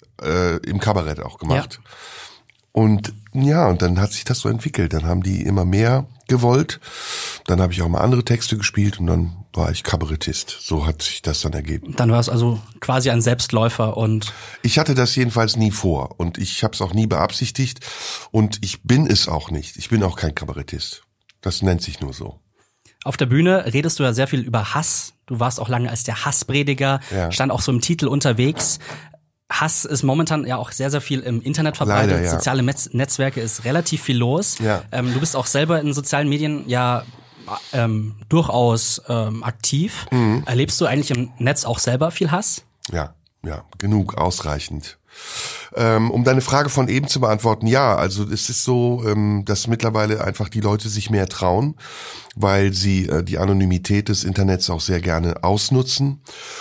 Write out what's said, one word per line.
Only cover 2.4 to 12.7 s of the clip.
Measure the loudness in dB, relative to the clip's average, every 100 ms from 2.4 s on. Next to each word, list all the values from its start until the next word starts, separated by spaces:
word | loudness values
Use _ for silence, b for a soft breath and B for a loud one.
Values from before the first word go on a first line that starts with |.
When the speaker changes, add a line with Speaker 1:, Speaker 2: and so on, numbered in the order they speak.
| B _ _
Speaker 1:
Und | 2 4 4 0 -12 -8
ja, | 0 2 4 4
und | 4
dann | 2 2
hat | 0
sich | -2
das | -4 -2
so | -2
entwickelt. | -2 -4 -2 0
Dann | 0
haben | 0 0
die | 0 -2
immer | 0 0
mehr | 2 4 4 2 0 -8 0
gewollt. | 2 4 4 2 -6 B B B B B B 0
Dann | 2
hab | 2
ich | 0
auch | 0
mal | 2
andere | 2 2
Texte | 2 0 0 -2
gespielt | -2 0 0 0
und | 0
dann | 2 0 -4 -8
war | -2 -2
ich | -2
Kabarettist. | -2 -2 -2 -4 -4 -6 -8 -10
So | -4 -2 0
hat | -2
sich | -4 -4
das | -4 -2
dann | -2
ergeben. | -4 -4 -6 -6 0
Speaker 2:
Dann | 2
war | 4
es | 2
also | 2 0 -2 -6